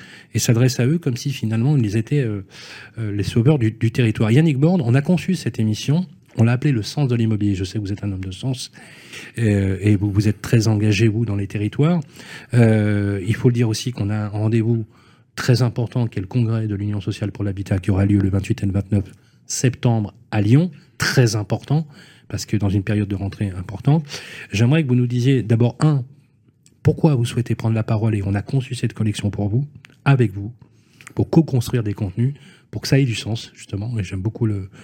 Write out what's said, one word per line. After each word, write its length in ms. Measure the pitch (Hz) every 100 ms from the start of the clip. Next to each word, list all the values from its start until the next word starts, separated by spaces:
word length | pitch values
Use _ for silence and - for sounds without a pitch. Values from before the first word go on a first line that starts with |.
| - - -
et 60 | -
s'adresse 400 | - 113 127 127
à 80 | 120
eux 100 | 170
comme 180 | 143 120
si, 160 | 143
finalement, 460 | - 110 113 131 147
ils 180 | 107 110
étaient, 260 | 110 147
euh, 200 | 117 104 95 - - - - -
euh, 140 | 107
les 120 | 101
sauveurs 360 | 92 120 117 151
du, 120 | 110
du 200 | - 110
territoire. 400 | - 117 - 110
Yannick 260 | 131 165 131
Borde, 240 | 156 185
on 120 | 117 127
a 60 |
conçu 340 | 143 180 - 180
cette 240 | - -
émission, 480 | 107 107 - 156 180 - _ -
on 60 |
l'a 100 | 117
appelée 180 | 123 151
Le 100 | 120
sens 260 | 98 - 139
de 80 | 117
l'immobilier. 380 | 113 104 101
Je 100 | 92
sais 140 | 95 113
que 60 |
vous 80 | 95
êtes 120 | 101
un 80 | 104
homme 120 | 95
de 80 | 92
sens, 400 | 90 131 123 - - - - - - - -
euh, 400 | 113 101 95 95
et 160 | 104 101
vous, 160 | 104
vous 160 | 98 107
êtes 140 | -
très 260 | - 120 110
engagé, 400 | 107 107 101 113
vous, 180 | 104 110
dans 100 | 101
les 120 | 98
territoires. 540 | 107 104 - 151 175 - - - - - 120
Euh, 680 | 113 110 104 104 101 101 92
il 80 | -
faut 140 | 131
le 40 |
dire 160 | 120 113
aussi 220 | 110 123
qu'on 180 | 120 101
a 60 | 107
un 120 | 107
rendez-vous 580 | 104 110 117 110 117 110 _ _ _ _ -
très 260 | - 120
important, 460 | 123 - 113 127 113
qui 100 | -
est 40 |
le 60 | 95
congrès 400 | 127 113 113 110
de 80 | 101
l'Union 240 | 104 104
sociale 320 | 104 104 104
pour 120 | -
l'habitat, 340 | 101 95 95 95
qui 140 | -
aura 140 | 95 98
lieu 140 | 101
le 100 | 95
vingt-huit 340 | 95 - 107
et 20 | 98
le 60 |
vingt-neuf 340 | 98 95 104 - - _ _ _
septembre 680 | - 127 - 123 113 104 - _
à 100 | 107
Lyon. 300 | 104 135 180 - - -
Très 400 | - - 120 107
important, 500 | 101 - - 147 160 - - - _
parce 180 | 98 -
que 120 | 104
dans 120 | 101
une 140 | 98
période 240 | 95 104 98
de 80 | 98
rentrée 340 | 101 - 104
importante, 560 | 92 92 98 139 160 147 - - - -
j'aimerais 320 | 98 120 160
que 60 | 139
vous 60 | 123
nous 120 | 120
disiez 360 | 123 123 135
d'abord, 340 | 104 113 120 -
un, 240 | 156 143 123 - _ _ _ _ _ _
pourquoi 320 | - 170 165 135
vous 80 |
souhaitez 320 | 117 123 117 110
prendre 180 | 113
la 100 | 113
parole, 320 | 107 110 110 107
et 60 |
on 120 | 98 101
a 60 |
conçu 340 | - 139 127 123
cette 180 | 117
collection 380 | - 110 - 101
pour 160 | 98 101
vous, 180 | 117 143 - - _
avec 300 | 139 135 110
vous, 200 | 95 101 - _ _ _ _ - -
pour 140 | -
co-construire 540 | 165 151 127 - 123
des 100 | 104
contenus, 400 | 95 98 110 127 143 - - _
pour 120 | -
que 80 | -
ça 100 | 139
ait 60 | 135
du 100 | 104
sens, 360 | 101 113 - -
justement. 420 | - 98 113 117
Et 60 |
j'aime 180 | 90 95
beaucoup 240 | 104 - 113
le, 240 | 98 95 -